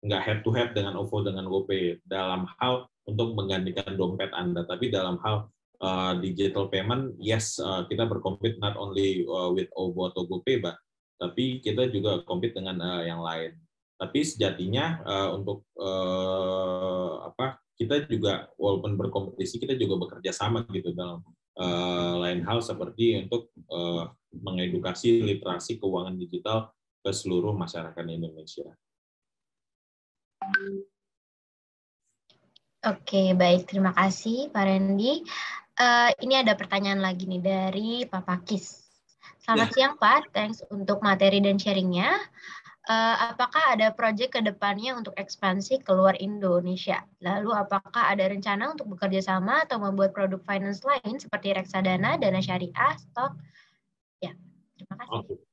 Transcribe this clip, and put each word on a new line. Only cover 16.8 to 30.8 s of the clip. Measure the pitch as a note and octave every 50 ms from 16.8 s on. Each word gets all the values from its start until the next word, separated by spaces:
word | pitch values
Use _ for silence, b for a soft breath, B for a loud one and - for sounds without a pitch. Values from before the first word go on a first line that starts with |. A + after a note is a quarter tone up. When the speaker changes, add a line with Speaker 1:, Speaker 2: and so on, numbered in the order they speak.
| F#2 F#2 F#2 F#2 F2+ F2 D#2 - -
Speaker 1:
apa, | D#2+ - _ B2+ C3+ C3 - _ _ _ _
kita | A#2 A2 C#3+ D3 C#3+ -
juga | A#2+ - - G#2 F#2+ F2+ - - _ _
walaupun | E2 G2+ G2 F#2 E2+ G#2 G#2 G2
berkompetisi, | - F#2 - G2 F#2+ F#2+ - - F#2+ - - A#2 B2
kita | C3 C3+ B2+
juga | A2+ G2 F#2+ F2+ F2+
bekerja | F2 - - - F#2 F2+
sama | - G2+ G#2+ A2+ A2+ A#2 - F#2+
gitu | F#2+ F2 F2
dalam, | E2+ F2 F2+ F2 F2 E2+ F2 - - _ _ _ _ - F2+
eh, | F2+ F2 F2 F2 F2+ F2 F2 F2 F2 F2 F2
lain | F2 F2 F2+ F2+ E2+
hal | F#2 A2 A#2+
seperti | A2+ - G2 F2 F2+ F2 - G#2+ A#2 A#2 A2 G2 F#2+
untuk, | F#2+ A#2+ A#2+ - _ _
eh, | - E2+ _ - E2+ E2+ F2 E2+ E2+ E2 E2 - _ _ _ -
mengedukasi | E2 - - F#2 F2+ F2+ F2+ F2+ F2 F2 F#2 F2+ - - A#2 A2+ A#2 A2
literasi | G2+ G2 F#2+ - F#2+ F2+ E2+ - - A#2 A2
keuangan | - G2 F#2 F2+ F2+ F#2 F#2 F#2
digital | F2+ E2+ F2 F2+ E2+ G#2+ A2 A2+ A2+ - _ _ _ _ _ _
ke | _ G2 G2
seluruh | - - G2 F2+ F2+ F2+ G#2 G#2+
masyarakat | G2+ F2 E2 - E2+ E2 E2 D#2+ E2+ E2 E2
Indonesia. | E2 E2 E2 E2 D#2 D#2+ D#2 D#2+ - - D2 - - _ _ _ _ _ _ _ _ _ _ _ _ _ _ _ _ _ _ _ _ _ _ _ _ _ _ _ _ _ _ _ _ _ - G3 G3 G4 G4 - G4 G3